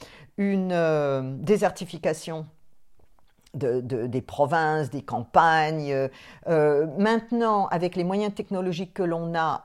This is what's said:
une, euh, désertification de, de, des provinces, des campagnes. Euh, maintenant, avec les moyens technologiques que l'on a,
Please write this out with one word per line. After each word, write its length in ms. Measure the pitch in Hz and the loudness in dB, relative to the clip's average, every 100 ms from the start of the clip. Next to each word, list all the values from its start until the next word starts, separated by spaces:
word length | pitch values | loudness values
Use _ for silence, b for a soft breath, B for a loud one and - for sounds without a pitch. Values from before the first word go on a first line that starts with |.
| B B B - | B B B -4
une, 340 | 202 196 185 | 0 0 0
euh, 480 | 175 165 151 143 135 131 135 | 2 2 2 2 -2 -4 -4
désertification 1080 | 165 208 196 - 175 160 175 160 - 160 156 - - - - - - - - _ - | 2 4 2 -2 -10 -4 -2 -2 -4 -10 -10 -18 -20 -20 -20 -20 -20 -20 -20 _ -14
de, 300 | - 123 127 | -4 -2 0
de, 240 | 123 123 123 | -2 -4 -2
des 160 | 123 | -4
provinces, 680 | - - 139 165 156 156 139 | -4 0 2 2 2 0 -2
des 140 | 139 | -6
campagnes. 1040 | - 120 - 175 165 160 156 160 143 135 135 B B B - | -6 -8 0 4 6 6 2 -2 -2 -2 -2 B B B 0
Euh, 380 | 160 151 143 160 143 | 2 4 4 2 0
maintenant, 720 | 214 226 226 233 226 208 190 | 2 0 -2 0 2 2 0
avec 300 | 165 175 185 | 0 -2 -2
les 80 | |
moyens 300 | 175 202 208 | -2 -2 -2
technologiques 600 | 208 208 202 185 165 185 | -4 -6 -4 -4 -4 -6
que 80 | - | -4
l'on 320 | 175 165 170 | -2 -2 -2
a, 280 | 170 160 - | -2 0 -2